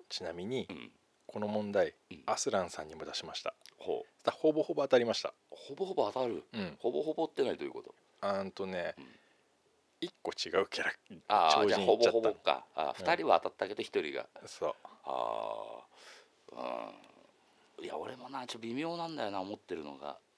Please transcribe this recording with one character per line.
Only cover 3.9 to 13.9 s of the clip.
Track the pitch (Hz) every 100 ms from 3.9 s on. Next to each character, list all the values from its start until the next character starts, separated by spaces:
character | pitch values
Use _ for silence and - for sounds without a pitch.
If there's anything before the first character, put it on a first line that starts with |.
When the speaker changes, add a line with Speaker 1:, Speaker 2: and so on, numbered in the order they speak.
| 82 -
Speaker 2:
う。 | _ -
Speaker 1:
だ、 |
ほ | - 156
ぼ | 156
ほ | 147
ぼ | 151
当 | 139
た | 127
り |
ま | 117
し | 104
た。 | - - _
Speaker 2:
ほ | - - 143
ぼ | 190
ほ |
ぼ | 180 107
当 | 113
た | 127
る？ | 92 -
Speaker 1:
う | 113
ん。 | 92 73
Speaker 2:
ほ | -
ぼ | 147
ほ | 151
ぼ | 156 160
っ |
て | -
の | 123
は | 85
ど |
う | 71
い |
う |
こ | 62
と？ | - - _ _
Speaker 1:
あ | 101 98
ん | 98
と | - 95
ね、 | 92 82 -
Speaker 2:
う |
ん。 | 64 - _ _ _ _ _ _ _ _
Speaker 1:
一 | 175 -
個 | -
違 | 82 - 87
う | -
キ | -
ャ | -
ラ、 | - - 85 -
Speaker 2:
あ | 104 82
ー、 | 73
Speaker 1:
超 | 101
人 | 98
い |
っ | 95
ち |
ゃ |
っ | 110
た。 |
Speaker 2:
じ | 117
ゃ |
あ、 |
ほ | 113
ぼ | 113
ほ |
ぼ |
か。 | 101 - 67 -
あ | - 76
ー、 |
Speaker 1:
う |
ん。 | 65 92
Speaker 2:
二 | 170
人 | 160
は | 85
当 | 85
た |
っ | -
た | 95
け | 104
ど、 |
一 | 110